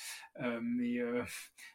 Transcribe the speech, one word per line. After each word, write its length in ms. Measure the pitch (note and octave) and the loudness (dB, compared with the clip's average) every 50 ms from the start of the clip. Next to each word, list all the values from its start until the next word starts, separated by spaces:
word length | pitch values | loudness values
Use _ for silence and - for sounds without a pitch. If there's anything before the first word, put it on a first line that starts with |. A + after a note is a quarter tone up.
| - - - - - - - - | -10 -10 -10 -10 -12 -12 -8 -2
Euh, 180 | C3 B2 A#2 A#2 | 0 0 0 2
mais, 380 | A#2 A#2+ A#2+ B2 B2 A#2+ A#2+ A#2+ | 2 2 2 4 4 4 4 2
euh... 240 | A#2+ A#2+ A#2+ B2 A#2+ - - - - - _ - - - - | 2 2 2 2 0 0 -4 -8 -10 -12 _ -18 -18 -18 -16